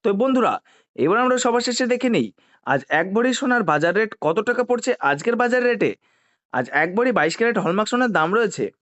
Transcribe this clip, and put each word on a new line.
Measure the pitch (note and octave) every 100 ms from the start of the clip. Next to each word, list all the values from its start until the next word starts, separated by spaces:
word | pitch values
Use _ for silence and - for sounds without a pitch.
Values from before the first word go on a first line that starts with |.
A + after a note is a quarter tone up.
তো | - G3
বন্ধুরা, | C4 C4 G#3 G2 _ _ _ -
এবার | C3+ G#3+
আমরা | B3+ B3+
সবার | B3 A#3+ A#3+
শেষে | A#3+ B3+
দেখে | B3 B3+ G#3+
নিই | A2 - _ _ -
আজ | C#3 - D3
এক | F#3+
ভরি | G3+ B3
সোনার | A#3+ C4+ B3 F3+
বাজার | D3+ E3 F3+
রেট | A3 -
কত | D3+ E3 A3+
টাকা | A#3+
পড়ছে | B3 B3 B3 A#3+ -
আজকের | - A#3 A#3
বাজার | B3 B3
রেটে। | B3 A3+ D3+ G2 _ _ _ _ _
আজ | - C3 C#3+
এক | E3+
ভরি | F#3+ B3+
বাইশ | G3 D#3 -
ক্যারেট | A#3 A3+
হলমার্ক | D#3+ F#3+ G#3+
সোনার | B3 B3+
দাম | F3 D#3+ G#3
রয়েছে | A3 D#3 G#2+ _